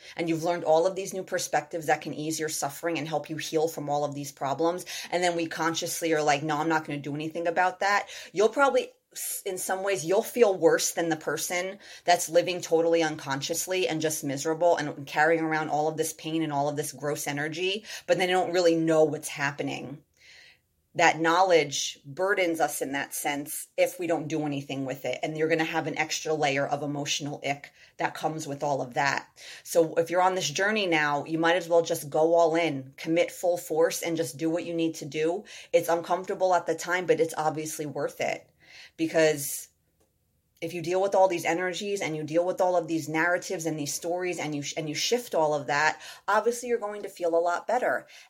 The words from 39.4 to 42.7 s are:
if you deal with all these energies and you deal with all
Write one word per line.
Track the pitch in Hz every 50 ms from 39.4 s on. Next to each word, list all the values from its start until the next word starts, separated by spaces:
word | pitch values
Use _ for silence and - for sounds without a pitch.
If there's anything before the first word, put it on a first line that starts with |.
| 139 - - - - - _ _ _ _ _ _ _ _ _ _ _ _ _ _ _ _ _ -
if | 170 165 170
you | 175
deal | 156 165 180 185
with | 196 196 196
all | 196 190 185
these | 175 170 -
energies | 143 165 175 185 180 175 165 208 202 202 196
and | - 143 156
you | 156 156
deal | 143 156 170 175
with | 180 180 180
all | 190 180